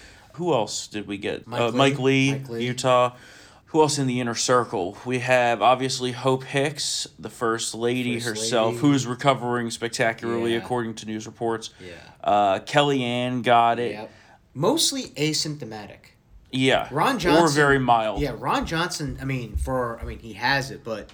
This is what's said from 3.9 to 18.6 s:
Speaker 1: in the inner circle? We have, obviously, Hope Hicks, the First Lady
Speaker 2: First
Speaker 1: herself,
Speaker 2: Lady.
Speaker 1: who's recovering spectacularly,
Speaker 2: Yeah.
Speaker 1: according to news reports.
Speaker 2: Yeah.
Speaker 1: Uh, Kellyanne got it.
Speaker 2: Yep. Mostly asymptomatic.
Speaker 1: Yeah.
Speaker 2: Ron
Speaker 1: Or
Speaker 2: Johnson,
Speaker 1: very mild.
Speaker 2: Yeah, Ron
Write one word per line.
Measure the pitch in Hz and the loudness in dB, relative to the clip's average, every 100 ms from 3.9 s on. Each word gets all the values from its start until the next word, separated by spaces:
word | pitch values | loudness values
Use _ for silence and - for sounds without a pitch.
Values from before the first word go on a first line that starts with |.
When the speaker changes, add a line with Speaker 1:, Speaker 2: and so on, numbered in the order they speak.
| 143 | 4
Speaker 1:
in | 131 | 0
the | 123 | -2
inner | 120 | -2
circle? | 117 - 123 113 110 90 101 | -2 2 2 2 -2 -4 -6
We | 127 127 | -4 -2
have, | 123 127 120 113 | 2 4 4 4
obviously, | 107 127 131 - 127 | 4 4 2 -2 -4
Hope | 120 135 131 | -2 0 0
Hicks, | 135 143 143 139 - - - - | 0 -2 -2 -2 -6 -4 -8 -12
the | 95 | -14
First | - 117 113 - | -4 -2 -2 -4
Lady | 110 120 123 123 120 | -2 -2 0 -2 -4
Speaker 2:
First | 117 | -4
Speaker 1:
herself, | 107 - 117 113 | -4 -2 2 2
Speaker 2:
Lady. | 117 | 2
Speaker 1:
who's | 147 139 127 | 4 4 0
recovering | 123 143 131 120 120 117 | -2 0 2 0 -2 -4
spectacularly, | - 117 - 117 113 117 117 117 | -6 -6 -2 -2 -2 -4 -2 0
Speaker 2:
Yeah. | 117 | -2
Speaker 1:
according | 113 123 113 113 | -2 -4 -4 -8
to | 107 | -8
news | 107 | -10
reports. | 113 - 117 113 - - | -10 -8 -4 -4 -8 -16
Speaker 2:
Yeah. | 92 85 - - | -18 -18 -20 -6
Speaker 1:
Uh, | - 101 101 95 | 0 2 4 2
Kellyanne | - 147 143 139 123 120 123 127 | 0 2 2 2 0 -2 -2 -2
got | 117 120 117 117 | 4 6 6 2
it. | 120 | -2
Speaker 2:
Yep. | 107 107 - - - _ | -6 -12 -18 -20 -20 _
Mostly | 127 175 320 - 269 - - | -2 0 2 0 -2 -8 -4
asymptomatic. | 151 151 160 147 110 107 101 - - _ _ - - | -2 -2 -4 -8 -10 -12 -14 -18 -20 _ _ -20 -8
Speaker 1:
Yeah. | 131 131 113 - | 0 2 2 2
Speaker 2:
Ron | 131 214 | 0 0
Speaker 1:
Or | 254 | 2
Speaker 2:
Johnson, | 170 165 165 | 4 6 6
Speaker 1:
very | 143 143 135 | 6 6 4
mild. | 123 117 110 101 | 4 4 2 0
Speaker 2:
Yeah, | 143 110 | -2 -4
Ron | 131 247 | -2 -2